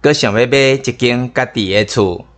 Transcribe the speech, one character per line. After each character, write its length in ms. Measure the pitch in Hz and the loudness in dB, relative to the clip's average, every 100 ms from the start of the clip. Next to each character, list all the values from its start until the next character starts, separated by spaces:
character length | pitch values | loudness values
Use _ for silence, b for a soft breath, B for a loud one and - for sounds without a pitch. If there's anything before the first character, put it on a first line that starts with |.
搁 100 | 139 | 2
想 200 | 151 120 | 0 0
要 140 | 104 123 | 0 2
买 100 | 139 | 2
一 200 | 135 135 | 2 0
间 540 | 135 123 123 120 127 | -4 -2 0 0 -2
家 140 | 131 127 | -4 -4
己 280 | - 98 | -4 0
的 120 | 98 107 | 0 0
厝 400 | - 98 87 - | 0 0 -2 -12